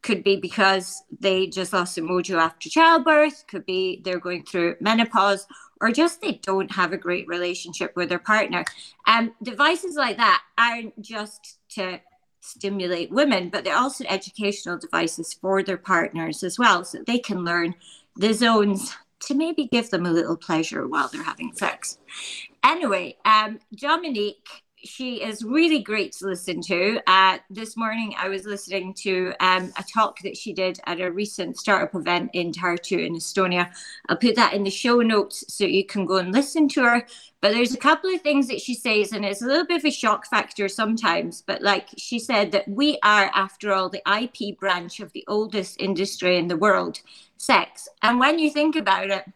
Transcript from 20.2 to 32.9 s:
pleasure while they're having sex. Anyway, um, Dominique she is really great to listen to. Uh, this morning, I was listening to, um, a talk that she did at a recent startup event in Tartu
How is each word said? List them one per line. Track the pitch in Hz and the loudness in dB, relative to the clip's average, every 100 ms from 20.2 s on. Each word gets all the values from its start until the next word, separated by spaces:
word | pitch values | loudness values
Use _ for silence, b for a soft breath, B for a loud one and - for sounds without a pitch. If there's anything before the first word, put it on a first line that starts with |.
| - 165 | 0 -4
pleasure | - 160 160 - - | -2 -2 -2 -4 -4
while | 156 139 | -2 -4
they're | - | -4
having | 160 - - - | -10 -10 -12 -4
sex. | 202 - - - _ B B B B _ | -4 -4 -12 -14 _ B B B B _
Anyway, | 254 330 294 190 180 - 214 | 2 2 0 0 -2 -2 4
um, | 214 214 220 _ | 4 4 -6 _
Dominique | 208 285 330 339 233 208 - - - _ _ - | -8 -2 0 0 -2 -4 -6 -20 -20 _ _ -20
she | - 254 240 | -10 -8 -6
is | 220 214 | -8 -8
really | 226 277 330 302 | -2 2 4 2
great | 202 214 190 | 0 -2 -2
to | - 196 | -4 -6
listen | 180 - 175 | -6 -6 -6
to. | 170 175 190 226 - | -2 0 0 0 4
Uh, | 185 190 - _ | 6 6 4 _
this | 202 220 226 | -14 -12 -6
morning, | 226 226 220 - | -4 -4 -8 -6
I | 185 | -6
was | 196 202 | -6 -8
listening | 202 - 190 185 196 | -10 -6 -6 -6 -8
to, | 202 185 185 - | -4 -2 -2 0
um, | 185 185 185 - | 2 2 0 -10
a | |
talk | 185 226 208 - | -4 0 0 0
that | 185 - | -10 -10
she | - | -10
did | 185 185 180 - | -2 -2 -4 -8
at | 170 | -6
a | 180 | -4
recent | 175 208 - 180 180 | -4 -6 -6 -8 -6
startup | - 196 - 180 | 0 2 2 -4
event | 160 175 - | -2 -2 -2
in | 175 175 | -4 -4
Tartu | 160 180 175 - | -2 -2 -2 -2